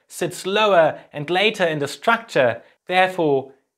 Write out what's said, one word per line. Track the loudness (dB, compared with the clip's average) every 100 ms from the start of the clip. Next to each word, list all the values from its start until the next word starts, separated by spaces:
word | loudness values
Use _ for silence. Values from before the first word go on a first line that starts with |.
| _
sits | -8 -8 -6 -4
lower | 0 2 4 4 0 -12
and | -10 -4
later | 0 0 0 -2
in | -2
the | -6
structure. | -4 0 0 0 0 2 0 -10 _ -2
Therefore, | 2 2 0 0 0 -2 -16 _